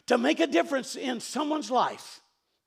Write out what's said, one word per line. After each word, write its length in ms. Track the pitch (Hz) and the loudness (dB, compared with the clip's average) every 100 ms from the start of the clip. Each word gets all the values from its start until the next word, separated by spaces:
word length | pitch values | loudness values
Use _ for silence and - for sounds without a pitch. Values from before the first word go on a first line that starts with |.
| - | 0
to 120 | 240 | 2
make 220 | 254 320 | 4 2
a 60 | 320 | 2
difference 500 | 330 247 269 - - | 2 2 -2 -4 -6
in 240 | 269 240 | -4 -6
someone's 500 | - 240 294 311 214 | -6 -4 -2 -2 0
life. 500 | 247 151 - - - _ _ _ _ | 2 2 -2 -16 -20 _ _ _ _